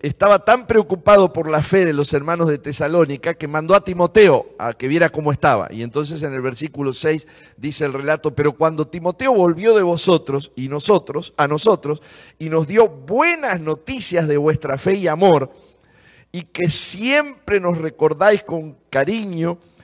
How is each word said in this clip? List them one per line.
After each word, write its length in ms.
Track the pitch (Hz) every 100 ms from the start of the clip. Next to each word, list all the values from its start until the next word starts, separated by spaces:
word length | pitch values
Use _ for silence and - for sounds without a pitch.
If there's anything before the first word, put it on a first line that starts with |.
estaba 420 | 147 - 196 202
tan 240 | - 247 226
preocupado 640 | 220 214 185 202 208 180
por 180 | 165 156
la 140 | 156
fe 220 | 139 190 175
de 80 |
los 180 | 143 143
hermanos 360 | 147 147 170 165
de 80 | 147
Tesalónica 800 | 147 143 147 170 151 139 165 165
que 120 | 151
mandó 260 | 151 160
a 100 | 202
Timoteo 640 | - 175 175 220 196 131 - -
a 160 | 117
que 140 | 113 131
viera 220 | 160 165
cómo 220 | - 151
estaba. 400 | 139 151 113 85
Y 100 | 107
entonces 420 | 117 139 147 160
en 100 | 147
el 80 | 131
versículo 520 | 127 120 156 139 139
seis 340 | 127 156 156 - - - _
dice 300 | 135 143 147
el 80 |
relato: 400 | 135 143 156 151 135
"Pero 180 | 147
cuando 340 | 147 160 156 151
Timoteo 460 | 175 170 175 262
volvió 420 | 226 175 165 220 214
de 80 |
vosotros 680 | 175 170 - 165 - 139 139 -
y 120 | 131
nosotros, 680 | 143 - 190 - 143 - -
a 100 | 143
nosotros, 540 | 151 226 180 143 151 - - - _
y 100 | 156
nos 180 | 160 151
dio 220 | 214 220
buenas 720 | 143 135 226 330 339 269 180
noticias 680 | 156 156 - 262 - 175 156
de 100 | 147
vuestra 400 | 151 147 143 135
fe 180 | 180 196
y 120 | 175
amor, 460 | 156 196 156 131 - _ _ _ _ _ _ _
y 100 | 175
que 280 | 165 - 175
siempre 880 | - - 180 233 285 294 262 - 202
nos 180 | 175 165
recordáis 640 | 160 - 156 147 196 202
con 320 | - 165 156 139 _
cariño, 720 | 135 139 226 202 165 165 170 _ _